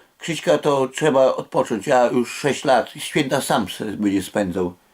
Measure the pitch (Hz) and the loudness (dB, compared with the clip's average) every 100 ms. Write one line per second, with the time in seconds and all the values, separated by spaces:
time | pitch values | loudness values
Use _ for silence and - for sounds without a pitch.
0 | _ _ - 156 - 147 151 139 131 - | _ _ -8 -2 0 2 2 0 -2 0
1 | 156 131 131 - - 156 131 110 151 127 | 2 4 4 2 -2 -2 -2 -4 2 2
2 | 120 123 117 - 143 - 151 120 - 151 | 4 2 -2 -2 -2 0 2 2 0 -8
3 | - 160 135 139 - 139 92 - 110 98 | -4 -2 0 0 0 0 -2 -6 -8 -2
4 | 101 95 - 107 95 87 90 - _ | 0 0 0 -2 -2 -2 -4 -6 _